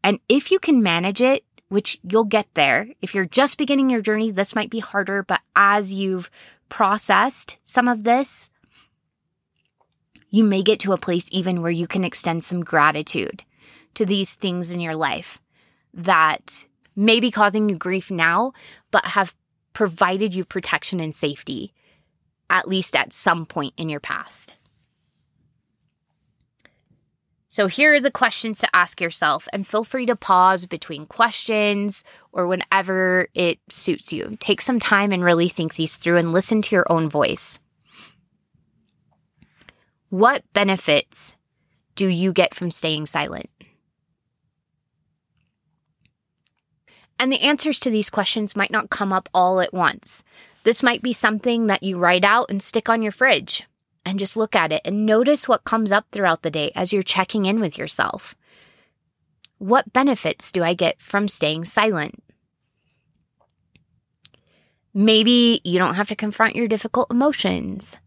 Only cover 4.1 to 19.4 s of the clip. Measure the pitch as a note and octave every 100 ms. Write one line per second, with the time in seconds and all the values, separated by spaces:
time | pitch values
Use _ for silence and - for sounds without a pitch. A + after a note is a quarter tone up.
4.1 | G#3+ A3 F#3+ G3+ B3 - A3+ G3+ G3+ F#3+
5.1 | G3 F#3+ F#3 _ - G3+ G#3 G3 G3 G3
6.1 | F#3 F3 - - _ _ - G3+ G#3 -
7.1 | F#3+ B3 - - - - - B3 A#3 G#3+
8.1 | B3 C#4 - - _ _ _ _ _ _
9.1 | _ _ _ _ _ _ _ _ _ _
10.1 | _ _ G3+ A3 F#3+ F#3+ G#3+ F#3+ F#3 -
11.1 | F3 - F#3 F#3 F3 E3 E3+ E3+ F#3+ F3+
12.1 | - - E3 - F3+ E3+ D#3+ D3 D3+ D#3
13.1 | - F#2 - _ _ _ - _ - G3+
14.1 | G3+ F#3+ - F#3+ F3+ E3+ F3 E3+ D#3+ D3
15.1 | D#2 - - _ _ _ _ _ - F3
16.1 | E3+ D#3 D3+ - - - _ _ - G#3+
17.1 | A3+ A#3 G#3+ G#3 G#3 G#3+ F3 F3+ F#3+ -
18.1 | F3+ E3 F3 B3 - - - _ G3+ -
19.1 | G3+ F#3 -